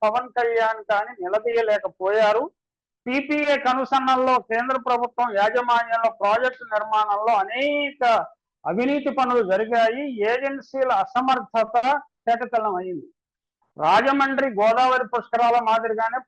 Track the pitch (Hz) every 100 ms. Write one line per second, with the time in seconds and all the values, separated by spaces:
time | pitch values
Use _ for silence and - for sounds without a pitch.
0 | 214 233 247 247 233 233 220 220 214 208
1 | 226 233 180 214 233 233 220 208 190 -
2 | 190 214 214 214 311 - _ _ _ _
3 | 240 262 269 302 294 277 254 254 262 269
4 | 262 262 262 247 - 226 247 262 254 240
5 | 240 - 240 196 214 247 240 240 233 226
6 | 233 226 202 220 254 254 226 214 214 214
7 | 214 208 233 214 196 240 285 294 285 277
8 | 240 214 160 - _ _ 151 180 254 285
9 | 285 254 254 247 190 190 220 233 226 247
10 | 294 233 208 247 269 277 - 269 254 208
11 | 254 247 262 254 214 226 220 240 240 285
12 | - _ - 233 240 233 214 180 185 165
13 | 123 _ _ _ _ _ _ - 156 202
14 | 262 277 269 269 269 202 214 226 254 254
15 | 240 240 - 233 240 240 226 226 226 220
16 | 226 254